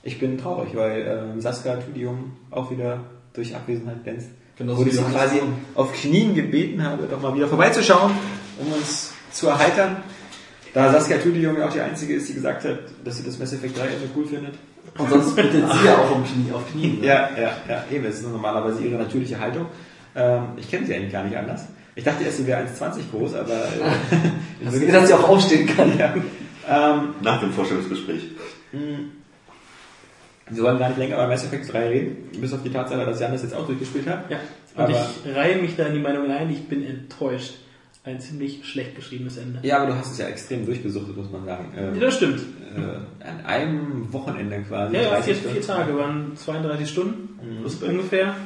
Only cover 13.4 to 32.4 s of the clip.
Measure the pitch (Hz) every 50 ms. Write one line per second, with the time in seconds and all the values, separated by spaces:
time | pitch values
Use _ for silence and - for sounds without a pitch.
13.4 | 131 131 143 131 127 127 - 123 131 131 - 147 139 127 - 147 151 147 147 143
14.4 | 143 - - - - - - - - - - - 147 123 143 143 151 - - 214
15.4 | 202 - 160 151 - - - - 196 202 - - - 135 139 127 127 - 131 123
16.4 | 123 - 117 120 - - 156 151 156 - - 107 127 139 139 135 135 - - 113
17.4 | 113 107 - - - - 120 123 - - 135 143 123 107 104 104 113 120 117 110
18.4 | 104 107 107 110 110 110 110 - 113 120 120 113 110 107 - 131 123 127 120 110
19.4 | 107 113 135 165 170 - - - - - - - - - - 131 123 123 123 120
20.4 | 120 117 - - - - - 175 135 123 95 87 98 98 101 98 95 101 113 -
21.4 | 104 123 151 160 - - - - - - _ - - 151 151 - 151 151 - -
22.4 | 131 131 123 120 - - - - 120 104 - - - - 110 107 120 151 - -
23.4 | - 113 117 113 - - 113 - - 156 135 123 - - 170 160 - - 123 -
24.4 | - - - - - 120 123 135 151 175 190 185 185 190 - - 175 - 196 190
25.4 | - 156 156 147 - - - - - 151 - - - - - 185 - - - -
26.4 | - - - - - - 143 147 147 151 147 143 143 - - - 101 113 - -
27.4 | 107 98 92 - 92 92 92 92 - - 95 - - - 80 80 - - - -
28.4 | - - - - - - - 143 147 147 147 143 147 - - - - _ _ _
29.4 | _ - - - - - - - - - - - - - - - - - _ _
30.4 | _ - 113 113 113 123 131 131 127 131 131 135 131 131 - - 123 123 123 123
31.4 | - - 139 131 - - - 113 117 120 120 139 - - - - - - - 101